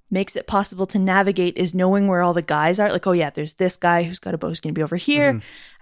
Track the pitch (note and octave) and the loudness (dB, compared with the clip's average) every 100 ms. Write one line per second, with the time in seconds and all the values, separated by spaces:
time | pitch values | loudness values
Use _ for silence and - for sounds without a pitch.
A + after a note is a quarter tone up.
0 | - F#3 G3 - - G3+ G3+ F#3 F#3+ G3+ | -6 -4 -4 -6 -2 -2 -2 -4 -2 0
1 | F#3+ F#3+ G3 G3 F3+ - F3+ F3+ F#3 G3 | 2 2 2 2 0 0 -2 0 2 2
2 | G3+ F3+ F3 E3+ D#3+ D3 D#3+ F#3 G#3 - | 2 2 2 0 0 0 2 2 0 0
3 | F#3+ F3 D3 - D3+ - F#3 - E3+ E3+ | 2 2 0 -4 -8 -2 -2 0 2 2
4 | E3+ F#3 F#3 E3 F3 E3 D#3 D3+ D3+ F3 | 0 -6 -6 -6 -4 -6 -6 -4 -2 -2
5 | - D4 - A2 - - - - | 0 2 2 0 -6 -20 -20 -6